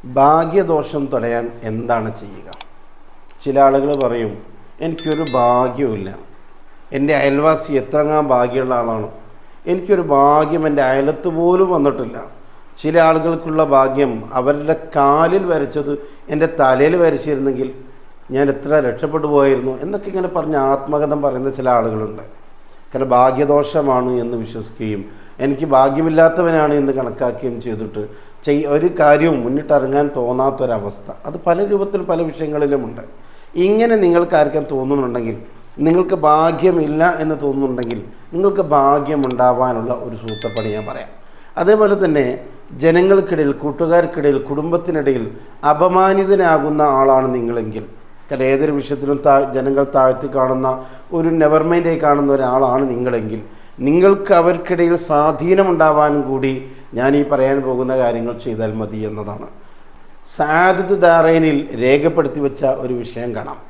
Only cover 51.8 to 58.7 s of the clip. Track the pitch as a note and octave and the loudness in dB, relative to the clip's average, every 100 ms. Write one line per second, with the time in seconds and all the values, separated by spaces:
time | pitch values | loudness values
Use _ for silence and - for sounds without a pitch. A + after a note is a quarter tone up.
51.8 | E3 E3 D#3 C#3+ C#3+ C#3 B2+ C3 C3 C3 | 2 0 2 2 2 2 2 2 2 2
52.8 | C3+ A#2+ B2 A#2+ G#2+ G#2+ G#2 - - - | 0 -2 -2 -2 -4 -8 -10 -18 -20 -6
53.8 | C3 D#3+ F#3+ G3 - F3+ E3+ F3 - F3+ | 0 4 4 4 2 4 4 0 -2 0
54.8 | E3+ E3+ - D3 D3+ C#3 E3 F#3+ F#3+ E3+ | 2 0 0 2 2 0 2 4 4 4
55.8 | D#3 D3+ D3+ D3 C3 C3+ C3+ C3 - - | 4 4 2 0 -2 -2 -2 -4 -10 -18
56.8 | - A#2 C3 C#3+ C#3+ C#3+ C3 C#3 C3 B2 | -12 -2 0 2 0 0 2 0 -2 -2
57.8 | B2+ C3 A#2+ A#2 A#2 A#2 - A2 A2 | -2 0 0 -2 -6 -8 -8 -4 -4